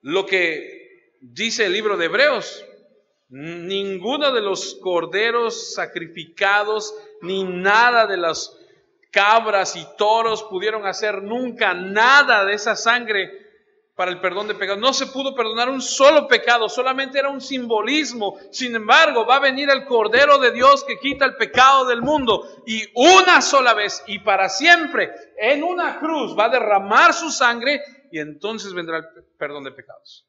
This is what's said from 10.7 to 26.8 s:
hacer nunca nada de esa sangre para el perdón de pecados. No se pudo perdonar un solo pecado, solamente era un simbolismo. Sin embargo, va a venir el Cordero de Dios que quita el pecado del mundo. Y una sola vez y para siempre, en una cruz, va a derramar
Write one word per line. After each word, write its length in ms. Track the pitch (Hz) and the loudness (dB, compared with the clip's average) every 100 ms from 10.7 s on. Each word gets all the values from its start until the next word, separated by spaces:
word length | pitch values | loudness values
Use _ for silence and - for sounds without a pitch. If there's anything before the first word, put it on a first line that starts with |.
| 220 202 | -4 -6
hacer 380 | 185 214 202 | -4 -6 -6
nunca 500 | 196 233 254 233 214 | -6 -6 -6 -2 -2
nada 680 | 180 185 196 233 277 269 226 | -2 -4 2 6 6 6 4
de 120 | 196 208 | 2 -2
esa 200 | 233 208 | -2 -2
sangre 560 | 233 240 233 208 175 - _ _ _ _ _ - | 0 0 0 -4 -4 -10 _ _ _ _ _ -6
para 160 | 180 | -6
el 80 | 175 | -4
perdón 300 | 180 180 208 | -4 -4 -6
de 60 | 202 | -6
pecados. 260 | 190 202 | -4 -2
No 100 | 240 | -2
se 140 | 262 277 | -2 -6
pudo 280 | 262 269 | -6 -8
perdonar 360 | 269 220 226 247 | -4 -4 -2 -4
un 120 | 269 | -4
solo 460 | 233 - 269 311 - | -6 4 6 6 4
pecado, 400 | 233 226 240 214 | 0 2 2 0
solamente 520 | 233 254 262 269 269 | -2 -2 -2 -4 -2
era 100 | 277 | -4
un 100 | 277 | -4
simbolismo. 1000 | - 269 240 226 214 294 277 240 202 - - | -8 -10 -4 -2 0 -2 -4 -6 -8 -8 -16
Sin 240 | - 254 226 | -10 -6 -6
embargo, 500 | 214 269 320 247 220 | 4 4 4 2 2
va 120 | 269 | 2
a 20 | |
venir 300 | 269 262 285 | 2 0 0
el 160 | 269 269 | 0 0
Cordero 520 | 240 214 233 285 277 | 0 2 2 6 6
de 140 | 254 | 4
Dios 320 | 233 254 277 | 4 4 4
que 160 | 269 240 | 0 -6
quita 240 | 269 269 | -6 -2
el 140 | 269 - | -2 -2
pecado 480 | 214 247 262 269 254 | -4 4 6 6 2
del 160 | 233 | -2
mundo. 640 | 240 302 254 185 - - - | 0 0 0 -2 -2 -18 -10
Y 180 | 220 214 - | -8 -8 4
una 460 | 320 370 370 320 | 6 8 6 4
sola 320 | - 277 254 | 4 4 4
vez 300 | 214 208 - - | 2 0 -6 -10
y 120 | 202 | -8
para 300 | 214 196 190 | 0 0 0
siempre, 600 | - 302 349 302 233 185 - - - | 0 4 4 4 -2 -4 -6 -20 -6
en 260 | 214 285 | 0 0
una 360 | 330 359 320 - | -2 -4 -4 -4
cruz, 380 | 311 320 220 160 | -4 -4 -6 0
va 80 | 220 | 2
a 40 | |
derramar 640 | 247 220 196 | 2 2 0